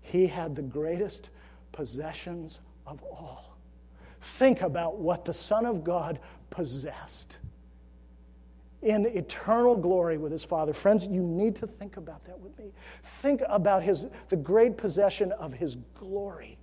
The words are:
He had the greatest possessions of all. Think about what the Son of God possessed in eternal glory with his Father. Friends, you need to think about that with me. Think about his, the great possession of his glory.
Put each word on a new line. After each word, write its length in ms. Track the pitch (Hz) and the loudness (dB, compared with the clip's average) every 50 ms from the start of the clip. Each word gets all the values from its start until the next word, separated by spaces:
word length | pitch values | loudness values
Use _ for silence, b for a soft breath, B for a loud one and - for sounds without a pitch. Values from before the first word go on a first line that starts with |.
He 260 | _ - - 175 185 | _ -4 0 2 2
had 300 | 175 143 180 165 165 143 | 2 2 -4 -6 -6 -6
the 60 | 143 147 | -8 -8
greatest 640 | 131 120 143 151 160 170 175 208 196 - - - - b b b b b b b b | -8 -6 -6 -4 -4 -2 -4 -4 -6 -6 -14 -18 -20 b b b b b b b b
possessions 880 | - - 151 120 110 127 151 156 156 - - 180 175 170 165 156 - - - - - - - | -12 -10 -10 -10 -8 -10 -10 -10 -10 -12 -12 -10 -10 -10 -10 -12 -16 -18 -20 -20 -20 -20 -18
of 160 | - 147 143 - | -18 -18 -16 -16
all. 560 | 554 - - 165 131 123 - - - - - - - - - - - B B B B B B - | -16 -16 -16 -16 -18 -18 -18 -20 -20 -20 -20 -20 -20 -20 -20 -20 -20 B B B B B B -20
Think 400 | - - - 254 269 247 - 185 | -18 0 6 6 6 6 6 2
about 340 | 175 135 170 170 165 160 | -2 -2 -2 -4 -4 -4
what 300 | 214 180 160 175 175 175 | -2 0 0 0 0 -2
the 80 | 175 165 | -8 -8
Son 320 | - - - 208 214 226 | -8 -2 0 0 2 2
of 180 | 240 226 180 151 | 0 -2 -4 -2
God 340 | 165 175 175 156 151 170 135 B B B B B - | -2 -2 -2 -2 -4 -6 -8 B B B B B -16
possessed 880 | - - 175 135 120 139 131 156 - - - - - - - - - - - - - - - - - - - - - - - - - - - - - - - - - - - - - - | -8 -8 -6 -6 -6 -8 -10 -10 -12 -12 -14 -14 -14 -16 -16 -16 -18 -16 -16 -18 -18 -18 -20 -20 -20 -20 -20 -20 -20 -20 -20 -20 -20 -20 -20 -20 -20 -20 -20 -20 -20 -20 -20 -20 -20 -2
in 240 | - 220 214 214 202 | 0 2 4 4 4
eternal 720 | 226 233 190 151 - - - - - 220 233 240 247 240 | 2 0 -2 -6 -6 -10 -10 0 2 4 6 6 6 6
glory 400 | 214 160 175 185 185 175 170 165 | 6 4 2 4 4 4 2 0
with 160 | 151 151 151 151 | -2 -2 -4 -6
his 100 | 160 - | -6 -6
Father. 300 | - 180 160 156 156 147 | -4 -2 0 0 0 -2
Friends, 340 | - - 202 208 220 175 | 2 4 6 6 6 4
you 140 | 196 202 180 180 | 0 -2 0 0
need 320 | 175 165 170 202 226 214 | 0 0 2 2 0 0
to 100 | - 233 | -2 -8
think 320 | 208 - - 208 202 - - | -10 -10 -12 -16 -14 -14 -14
about 260 | 165 151 156 151 - | -14 -14 -16 -16 -18
that 160 | 180 180 185 | -18 -20 -18
with 180 | 185 196 - - | -18 -20 -20 -18
me. 140 | 226 202 - B B B B B B - - - | -18 -18 -18 B B B B B B -20 -20 -2
Think 220 | - 277 285 262 523 | 2 2 2 4 2
about 360 | - 208 208 170 202 196 190 170 | 2 2 4 6 6 4 4 4
his, 240 | 185 196 156 160 262 B B B B | 4 2 2 0 -8 B B B B
the 60 | - | -2
great 420 | 170 143 139 185 220 226 247 214 - | -2 0 4 6 8 8 6 4 0
possession 520 | - 208 156 170 202 196 185 - 208 185 196 | -4 -2 2 4 2 2 4 2 -2 -2 -2
of 200 | 220 160 156 127 | -6 -6 -10 -8
his 240 | 117 170 151 123 123 120 - - | -6 -6 -6 -6 -8 -14 -16 -18
glory. 640 | - 196 190 190 202 202 196 185 190 - 220 220 - | -18 -12 -8 -8 -6 -6 -8 -10 -14 -16 -18 -20 -20